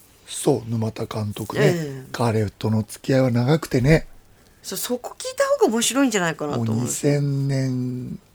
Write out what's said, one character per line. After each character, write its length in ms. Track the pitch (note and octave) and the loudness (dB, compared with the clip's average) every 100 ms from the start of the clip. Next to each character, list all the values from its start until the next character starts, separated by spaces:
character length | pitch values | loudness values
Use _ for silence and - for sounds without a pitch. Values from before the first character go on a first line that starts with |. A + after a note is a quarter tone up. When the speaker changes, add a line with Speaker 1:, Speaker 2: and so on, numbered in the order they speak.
| - - - | -20 -20 -14
Speaker 1:
そ 360 | - - B2+ A2+ | -4 0 0 0
う、 40 | |
沼 220 | A#2 A2 | -4 -4
田 140 | - A#2 | -6 -8
監 280 | A2+ G#2+ | -6 -6
督 260 | G2+ G#2+ - | -6 -6 2
ね。 20 | - | 2
Speaker 2:
え 80 | F3 | 2
え。 280 | D3+ C3+ C3 | -4 -8 -10
Speaker 1:
彼 360 | - A#2+ A2 G2+ | -2 0 0 -2
と 200 | - A2 | -2 -2
の 140 | A2 | 0
付 240 | G#2+ - - | -2 -8 0
き 60 | |
合 40 | C3 | 2
い 40 | |
は 100 | C3 | 4
長 280 | A#2+ A#2+ D#3+ | 2 2 0
く 80 | - | 2
て 140 | C3+ | 2
ね。 260 | B2+ D#3+ - - - - - - | 4 4 2 -16 -20 -20 -20 -20
Speaker 2:
そ 120 | - F#3 | -10 -6
う、 20 | |
そ 200 | - B3 | -4 -6
こ 180 | - - | -8 -12
聞 60 | |
い 120 | B4+ C5 | -8 0
た 100 | C#5 | 2
方 200 | C#5+ F#4 | 4 2
が 60 | |
面 80 | A3+ | 2
白 220 | A3+ A#3+ C#4 | 0 2 2
い 20 | |
ん 40 | |
じ 60 | G#3 | 4
ゃ 40 | |
な 80 | F3 | 0
い 60 | D#3 | 0
か 120 | D3+ | -2
な 60 | |
と 80 | C#3 | -2
思 100 | A2+ | 0
う。 40 | A2 | 0
Speaker 1:
も 60 | |
う 20 | C#3+ | -2
二 60 | |
千 560 | - D3 C#3+ C#3+ C#3 C#3 | 0 2 2 2 0 0
年 720 | C3+ C3 B2+ B2+ B2 B2 - _ | 0 0 -2 -4 -6 -8 -12 _